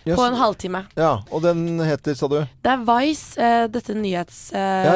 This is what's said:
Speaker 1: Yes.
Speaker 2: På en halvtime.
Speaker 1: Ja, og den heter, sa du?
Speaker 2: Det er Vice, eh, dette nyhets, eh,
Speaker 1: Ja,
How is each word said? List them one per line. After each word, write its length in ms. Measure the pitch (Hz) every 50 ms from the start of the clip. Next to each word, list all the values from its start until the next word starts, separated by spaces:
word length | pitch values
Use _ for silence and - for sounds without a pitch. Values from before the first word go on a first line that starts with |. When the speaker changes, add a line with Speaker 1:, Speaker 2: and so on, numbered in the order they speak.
| _
Speaker 1:
Yes. 120 | 160 170 220
Speaker 2:
På 80 | 247 240
en 60 | 254
halvtime. 460 | 240 262 220 196 - - 185 185 185 190 - _ 156
Speaker 1:
Ja, 220 | 160 160 139 107 98 - -
og 80 | 160
den 380 | 160 175 175 170 165 170 165 165
heter, 340 | 160 156 151 139 - 156 147
sa 140 | 131 156 139
du? 140 | 143 147 156 131 - _ -
Speaker 2:
Det 60 | 233
er 60 | 262 262 233
Vice, 540 | 220 233 240 262 302 311 - - - - -
eh, 280 | 233 233 233 233 233 226
dette 260 | 214 240 - - 214
nyhets, 560 | 214 214 196 185 175 175 - - - - - -
eh, 320 | 196 196 190 190 190 185
Speaker 1:
Ja, 100 | 156 180